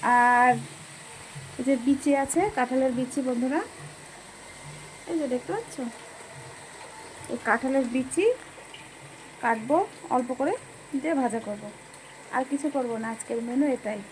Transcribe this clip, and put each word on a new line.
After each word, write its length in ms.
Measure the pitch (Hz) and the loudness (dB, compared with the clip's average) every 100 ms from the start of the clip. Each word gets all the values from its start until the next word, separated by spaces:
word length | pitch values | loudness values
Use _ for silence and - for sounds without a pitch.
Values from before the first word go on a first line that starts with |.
| - | 6
আর 380 | 247 240 247 247 233 - - - - - - - - - - | 8 8 8 8 6 0 -14 -16 -16 -16 -16 -14 -14 -12 -4
এই 60 | 254 | 2
যে 60 | 269 240 | 4 4
বিচি 240 | 277 294 277 | 4 4 4
আছে, 180 | 277 330 403 403 | 4 2 2 2
কাঁঠালের 360 | 247 254 262 247 | 2 4 4 2
বিচি 220 | 254 285 254 | -2 0 0
বন্ধুরা, 320 | 240 254 294 466 - - - - - - - - - 143 147 - - - | 2 2 0 -2 -10 -14 -16 -16 -16 -18 -18 -18 -16 -16 -16 -16 -16 -4
এই 60 | 339 | -2
যে 60 | 285 | 0
দেখতে 160 | 247 247 | -2 -2
পাচ্ছ, 220 | 403 466 - 240 - - - - - - - - - - - - - - | -4 -4 -6 -6 -8 -16 -16 -16 -14 -14 -16 -16 -16 -16 -14 -14 -14 -6
এই 60 | 240 - | -4 2
কাঁঠালের 360 | 226 262 269 247 | 2 4 2 2
বিচি 300 | 247 262 - 415 508 - - - - - - - - - - | 0 0 2 2 2 -6 -16 -18 -16 -18 -18 -18 -18 -18 -4
কাটবো 340 | 233 220 226 302 415 - - | 0 0 4 2 2 -4 0
অল্প 160 | 254 247 254 | 0 0 0
করে, 120 | 277 494 - - - 277 | 0 0 -6 -18 -6 -4
দিয়ে 140 | 302 311 | 0 2
ভাজা 180 | 247 226 208 | 2 0 -4
করব। 160 | 208 208 - - - - - - - | -8 -10 -14 -18 -18 -18 -18 -4 -2
আর 60 | 262 | 0
কিছু 160 | 277 294 285 | 0 0 0
করব 140 | 247 226 | 0 -2
না, 40 | 226 | -2
আজকের 240 | 226 - 233 233 | -6 -4 -4 0
মেনু 200 | 247 285 247 | 2 4 2
এটাই। 240 | 214 214 196 | -2 -6 -8